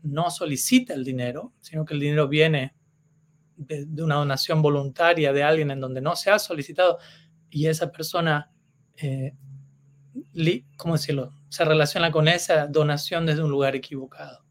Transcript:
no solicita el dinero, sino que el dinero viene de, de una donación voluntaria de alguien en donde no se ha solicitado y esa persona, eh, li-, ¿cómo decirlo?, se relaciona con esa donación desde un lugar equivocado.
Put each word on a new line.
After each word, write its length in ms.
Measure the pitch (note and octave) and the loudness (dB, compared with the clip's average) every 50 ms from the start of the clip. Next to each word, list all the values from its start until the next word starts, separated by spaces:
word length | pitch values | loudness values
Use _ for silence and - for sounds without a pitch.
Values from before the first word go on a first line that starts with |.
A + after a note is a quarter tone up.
no 260 | - D3 C#3+ D3+ E3+ E3+ | -8 -6 -4 -2 -2 -2
solicita 640 | E3 - F3+ D#3+ C#3+ B2+ - - B3+ B3+ B3 - E3+ | -4 -4 -6 -6 -4 -4 0 4 4 4 2 2 -6
el 100 | C#3 B2+ | -6 -6
dinero, 480 | C3+ C3 B2+ B2 B2 B2 D3+ G#3+ B3+ _ _ | -6 -4 -4 -4 -6 -6 -8 -12 -14 _ _
sino 240 | _ - D#3+ D#3+ D#3 | _ -10 -8 -8 -6
que 100 | D#3 D#3 | -4 -4
el 60 | D3 | -4
dinero 260 | C#3+ D3 D3 D3+ D3+ | -2 0 2 2 2
viene 480 | C3+ C#3+ D3+ D#3 D#3+ D#3 C#3+ C3 C3+ _ _ _ _ _ _ _ _ _ _ _ _ _ _ _ _ _ | 2 4 4 4 4 4 0 -2 -4 _ _ _ _ _ _ _ _ _ _ _ _ _ _ _ _ _
de, 300 | - D3 - D#3 C#3+ C#3+ | -20 -12 -10 -10 -10 -8
de 160 | D#3 D#3 D3 | -8 -8 -4
una 140 | E3 D#3 C#3+ | -2 0 0
donación 440 | D3 D3 C#3 C3+ C3 - - E3 D#3 | 2 0 0 -2 -2 0 0 2 4
voluntaria 720 | D#3 D3+ C#3+ C#3+ C#3 C#3 C3 - E3+ E3+ F3 E3 D3+ C#3 | 4 4 2 2 -2 -4 -2 2 4 4 4 4 2 2
de 120 | C#3 C#3+ C#3+ | 2 2 4
alguien 260 | D3 D#3 D#3+ D3+ C#3+ | 4 2 2 0 -2
en 100 | C3+ C3+ | -4 -6
donde 200 | C3+ C3 C3 C3 | -6 -6 -6 -4
no 160 | C3 D#3 F3 | -4 -4 -4
se 140 | - - G3 | -2 2 2
ha 80 | G3+ G#3+ | 2 2
solicitado 580 | - - F3 D3+ C#3 - D3+ - F#3 F3+ D#3+ - - - - - _ _ _ _ _ _ | 2 -4 -6 -8 -8 -8 0 2 4 4 4 0 -6 -20 -20 -20 _ _ _ _ _ _
y 180 | - D3 D3+ | -4 0 0
esa 260 | D#3+ D#3+ D#3+ F3 C#3+ | 0 0 0 -2 -6
persona, 580 | - - D#3+ - - F3 E3+ D#3+ D3+ D3 D3 _ _ _ _ _ _ _ _ _ _ | -6 -8 -8 -4 -2 0 2 2 0 0 -2 _ _ _ _ _ _ _ _ _ _
eh, 360 | - - C#3 C3+ C3+ C3 - - - - - - - - - _ _ _ _ _ _ _ _ _ C4+ E4 _ | -8 -6 -6 -4 -4 -6 -8 -10 -14 -20 -20 -20 -20 -20 -20 _ _ _ _ _ _ _ _ _ -18 -18 _
li-, 340 | _ E3 E3 E3 F#3+ - - _ _ | _ -2 0 0 0 -2 -6 _ _
¿cómo 180 | - - E3 E3 | -8 -4 -2 -2
decirlo?, 380 | D3 - - D3 C#3 B2 - - _ _ _ | -2 -2 -2 -4 -4 -4 -8 -12 _ _ _
se 160 | - - E3+ | -2 -2 2
relaciona 460 | D#3 D#3 D#3 D3 D3 - F#3 E3+ E3 | 2 4 4 2 2 0 0 0 2
con 160 | D#3 D#3+ D3+ | 2 4 4
esa 400 | D#3 E3+ F3 - - F3 D#3 D3 | 4 4 2 2 2 2 2 2
donación 600 | D3 C#3+ D#3 D3+ D3+ D3 D3 - - F3+ E3+ E3 | 2 2 2 2 2 0 -2 -4 -4 -4 -2 0
desde 180 | D#3+ D3+ D3+ E3 | 0 0 0 0
un 60 | D3+ | 0
lugar 260 | C#3 C#3 C#3 C3+ C3+ | 0 2 0 0 0
equivocado. 680 | C3+ B2+ - D3 C3+ C3 C3 - - D3+ C3+ B2+ B2 _ _ | -2 -8 -8 -12 -12 -12 -14 -16 -18 -18 -18 -18 -20 _ _